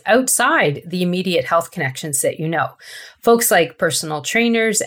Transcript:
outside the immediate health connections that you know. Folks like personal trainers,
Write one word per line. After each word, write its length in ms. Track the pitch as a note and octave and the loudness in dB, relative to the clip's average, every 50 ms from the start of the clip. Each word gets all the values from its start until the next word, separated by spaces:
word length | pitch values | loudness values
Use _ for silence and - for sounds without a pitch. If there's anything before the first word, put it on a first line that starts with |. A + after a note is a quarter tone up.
| - | 0
outside 800 | F#3 G#3+ B3+ C4 C4 - - A#3+ C4+ E4 D#4 G#3+ D3 C#3+ - - | 2 2 2 2 2 0 0 2 2 2 2 2 0 0 -2 -6
the 160 | F3 E3+ F3+ F3+ | -8 -4 -2 -2
immediate 440 | F3+ F3 F#3 F#3 F#3+ F3 D#3 - | 0 -2 -2 -2 0 0 0 0
health 240 | - E3+ E3+ - - | 2 0 0 0 -2
connections 500 | - F3 D3+ C3 C3 - - D#3+ C#3 - | -6 -6 -6 -6 -6 -6 -8 -6 -4 -2
that 180 | - C#3+ - - | -2 -2 -2 -2
you 80 | D#3 | -4
know. 220 | D#3+ E3 D3+ C3 - - _ - - - - - - - _ - | -4 -2 -2 -2 -4 -6 _ -20 -20 -18 -18 -20 -20 -12 _ 2
Folks 280 | A#3 A#3 A#3 A#3 - | 4 4 4 4 4
like 280 | G#3+ F3+ E3 D#3+ - - | 4 2 2 2 -2 -4
personal 420 | F#3 E3 C#3 - - D#3 D3+ D3 | -2 -2 -2 -2 -4 -4 -6 -6
trainers, 640 | C3+ - - A3+ A#3 A#3 A#3 A3+ A3 A3 G#3 G#3 - | -4 -2 0 0 2 2 2 2 2 0 0 -2 -2